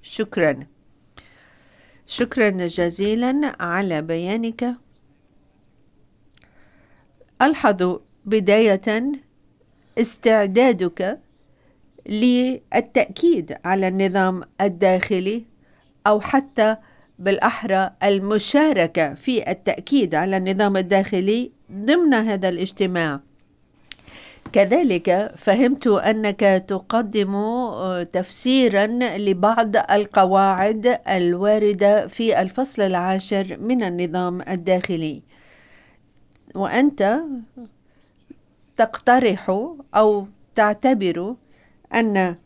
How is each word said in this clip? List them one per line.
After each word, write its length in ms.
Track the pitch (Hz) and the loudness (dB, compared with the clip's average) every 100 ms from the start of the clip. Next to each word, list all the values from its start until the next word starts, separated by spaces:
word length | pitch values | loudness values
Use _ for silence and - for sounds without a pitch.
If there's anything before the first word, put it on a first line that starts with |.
شكرا. 580 | - - 214 190 160 135 131 _ _ _ _ - _ _ _ _ _ _ _ _ _ | -16 -8 -6 0 0 -2 -10 _ _ _ _ -20 _ _ _ _ _ _ _ _ _
شكرا 420 | - 240 262 214 | -6 -4 0 0
جزيلا 1000 | 185 175 165 175 170 202 220 247 277 294 - | 0 -4 -2 -4 -2 -2 -2 -2 -2 -4 -6
على 420 | 175 175 196 156 | -6 -4 -2 -4
بيانك. 720 | 160 165 175 220 226 226 247 247 _ _ _ _ _ _ _ _ _ _ _ _ _ _ _ _ _ _ _ _ _ _ _ _ _ _ | -4 -6 -4 -4 -6 -6 -6 -6 _ _ _ _ _ _ _ _ _ _ _ _ _ _ _ _ _ _ _ _ _ _ _ _ _ _
ألحظ 580 | 277 302 220 196 180 180 _ _ 202 | 2 4 2 2 0 -2 _ _ -2
بداية 880 | 214 190 208 226 190 226 214 262 277 _ _ _ _ _ _ _ - | 0 4 4 4 2 0 -4 -4 -6 _ _ _ _ _ _ _ -4
استعدادك 1200 | 226 - 233 220 202 190 254 202 180 - 190 262 _ _ _ _ _ _ _ - - | -4 -2 2 2 2 4 4 2 -4 -4 -6 -6 _ _ _ _ _ _ _ -20 -8
للتأكيد 1500 | 214 247 247 254 262 _ - - 254 - 190 339 294 160 - 170 | 0 2 2 0 -4 _ -2 0 -2 -2 0 0 0 -2 -10 -4
على 220 | 196 190 | 0 0
النظام 540 | 190 190 190 185 185 - - | 0 0 2 0 -2 -10 -4
الداخلي، 840 | 196 175 190 185 - 190 185 233 226 _ _ _ _ _ 208 | -2 2 2 2 0 -2 -2 -6 -10 _ _ _ _ _ 0
أو 140 | 208 | 0
حتى 540 | 208 269 277 - 220 220 _ _ _ _ | 2 0 0 0 0 0 _ _ _ _
بالأحرى 720 | 185 196 226 - 202 190 190 - | -2 0 0 -2 -2 0 0 0
المشاركة 1120 | 202 196 196 214 202 285 311 226 165 165 151 | 0 0 0 -2 2 2 4 2 0 0 -2
في 380 | - - 240 - | -4 -2 -2 -2
التأكيد 640 | 185 - - - 277 196 156 | -4 -4 -6 0 0 2 0
على 220 | 185 190 | 0 -2
النظام 400 | 185 190 202 196 | -2 0 2 0
الداخلي 720 | 180 196 196 185 190 226 247 _ _ | 2 0 2 -2 0 -2 -4 _ _
ضمن 420 | 196 214 330 330 | -8 0 2 4
هذا 360 | 247 220 196 185 | 2 2 0 -2
الاجتماع. 680 | 170 196 - 190 180 160 139 _ _ _ _ _ _ _ - - - - - - | -2 -6 -2 -2 0 -2 -6 _ _ _ _ _ _ _ -20 -18 -20 -20 -20 -2
كذلك 800 | - 196 262 294 180 170 180 214 - | 2 4 2 2 0 0 -2 -2 -6
فهمت 500 | - 208 254 277 254 | -2 2 2 0 0
أنك 800 | 202 - 220 214 202 202 190 185 | 0 0 0 -2 0 2 2 0
تقدم، 680 | 190 - 226 214 214 196 196 | -8 -2 -4 -2 -2 -2 -2
آه، 680 | 214 240 240 120 185 180 | -4 -4 -6 -6 -6 -6
تفسيرا 840 | 175 180 185 - 254 269 247 196 214 240 247 190 | -4 -6 -6 -6 0 4 4 2 0 0 -2 -2
لبعض 580 | 202 185 202 226 226 214 - | -2 2 2 2 0 0 2
القواعد 1080 | 202 202 - 190 190 196 185 202 220 233 240 - | 0 2 2 4 4 2 2 0 0 0 -2 -2
الواردة 960 | 190 175 175 202 214 208 196 202 208 - | 0 0 0 2 2 2 2 4 4 0
في 340 | - 226 196 | -4 0 0
الفصل 400 | 190 - 277 - | 0 -4 -6 -2
العاشر 760 | 196 180 180 190 185 202 190 - | 0 0 -2 -2 -2 -4 -4 -8
من 240 | 214 254 | -2 -2
النظام 580 | 196 175 175 180 180 180 | 0 -2 -2 -2 -4 -6
الداخلي، 840 | - 185 170 185 185 170 156 147 _ _ _ _ _ - _ _ _ _ _ _ _ - | -6 -6 0 0 0 -4 -4 -8 _ _ _ _ _ -20 _ _ _ _ _ _ _ -8
وأنت 640 | 196 226 285 - 202 247 320 262 220 - 226 _ _ _ _ _ _ - _ _ _ - | -4 0 0 2 0 0 -4 -12 -14 -20 -20 _ _ _ _ _ _ -20 _ _ _ -2
تقترح 880 | 226 - - 247 240 196 - 190 277 311 - - | -2 0 2 4 4 0 -4 -4 -4 -12 -4 2
أو 320 | 214 208 196 - _ - | 2 2 -4 -18 _ 0
تعتبر 800 | 208 214 254 247 190 170 190 247 _ _ _ _ _ 233 | 0 2 0 2 0 -4 -8 -12 _ _ _ _ _ -2
أن 400 | 226 202 185 170 | 0 0 0 -4